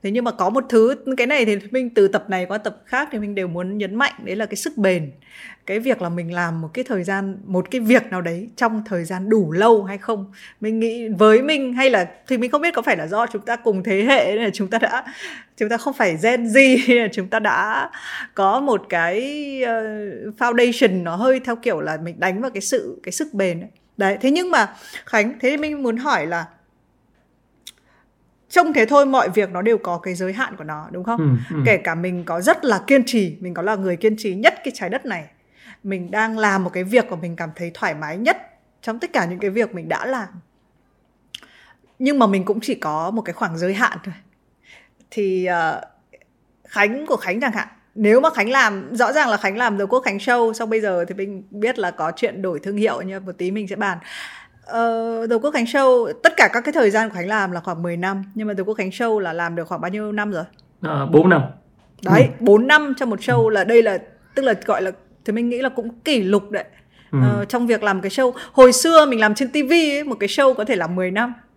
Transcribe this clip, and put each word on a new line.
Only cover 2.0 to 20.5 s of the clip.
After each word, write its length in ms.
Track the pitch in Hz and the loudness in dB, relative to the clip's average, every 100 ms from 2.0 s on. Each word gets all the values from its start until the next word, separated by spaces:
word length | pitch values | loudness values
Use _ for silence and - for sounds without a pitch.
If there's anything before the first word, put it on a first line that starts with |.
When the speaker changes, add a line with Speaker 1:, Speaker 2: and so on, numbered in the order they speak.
| 196 | 4
Speaker 1:
tập 160 | 196 - | 2 -2
này 180 | 185 180 | -4 -4
qua 120 | 208 | -6
tập 180 | - - | -6 -10
khác 240 | _ 254 294 | _ -4 -2
thì 60 | 226 | -6
mình 160 | 208 | -6
đều 140 | 202 180 | -4 -4
muốn 300 | 170 180 208 | -4 -6 -6
nhấn 160 | 196 | -6
mạnh, 180 | 214 269 - | -2 -4 -4
đấy 120 | - 190 | -8 -6
là 100 | 214 | -6
cái 100 | 202 | -6
sức 160 | 320 277 | -8 0
bền. 340 | 196 175 151 - _ - - - - | 2 2 -4 -12 _ -20 -20 -18 -6
Cái 140 | 202 | -4
việc 220 | 254 220 | -2 -2
là 60 | 175 | -2
mình 260 | 175 170 | -6 -6
làm 260 | 175 170 165 | -4 -4 -4
một 80 | 160 | -8
cái 100 | 247 254 | -8 -4
thời 160 | 208 | -4
gian, 340 | 175 196 196 190 | -2 -4 -4 -8
một 260 | - 180 180 | -4 -4 -2
cái 100 | 254 | -4
việc 300 | 220 247 - | 2 2 2
nào 100 | 185 | -6
đấy 300 | 170 170 226 - | -6 -8 -12 -2
trong 260 | 240 220 | -2 -2
thời 200 | 214 180 | -4 -6
gian 240 | 165 185 196 | -6 -6 0
đủ 240 | 226 165 | 0 2
lâu 320 | 165 220 220 | 2 4 4
hay 140 | 190 196 | 2 -8
không. 340 | - 214 196 - - _ | -6 -6 -8 -18 -20 _
Mình 200 | 214 220 | -6 -2
nghĩ 280 | 226 240 220 | -2 -4 -6
với 340 | 185 214 220 | 4 6 6
mình 300 | 277 302 262 | 4 -2 -2
hay 180 | 247 269 | 2 4
là, 200 | 220 170 - - | 4 0 -8 -4
thì 100 | 254 | -2
mình 120 | 240 | 0
không 120 | 285 | 0
biết 120 | 339 | 0
có 80 | 330 | 0
phải 140 | 240 185 | 0 -2
là 100 | 156 | -2
do 200 | 208 233 | -2 -2
chúng 160 | 208 | -4
ta 140 | 220 233 | -6 -2
cùng 260 | 233 196 | 0 -2
thế 220 | 208 196 226 | 0 0 4
hệ 240 | 269 123 | 4 2
nên 100 | 208 | 0
là 60 | 226 | -2
chúng 160 | 185 190 | -2 -4
ta 100 | 226 | 0
đã, 260 | - 240 262 - - - - _ | 0 -2 -8 -16 -16 -16 -20 _
chúng 120 | 208 | -4
ta 80 | 233 | -2
không 180 | 285 | -4
phải 220 | 269 214 160 | 0 0 2
Gen 220 | 220 240 | 0 0
Z 340 | 233 240 269 254 | 4 6 8 6
<laughs> 40 | 247 | 6
nên 140 | 240 | 4
là 60 | 220 | 4
chúng 160 | - 185 | -4 -4
ta 100 | 170 | -2
đã 520 | 185 175 208 226 339 - - - - | 0 0 0 -2 -4 -10 -14 -12 -10
có 260 | - 196 233 | 0 2 2
một 220 | 285 208 - | 0 -2 0
cái, 720 | 175 170 196 269 294 285 269 | 0 0 0 -4 -6 -8 -4
ờ, 200 | 240 226 220 214 208 127 135 214 | -2 -2 -4 -8 -10 -10 -12 -2
foundation 640 | 240 | 0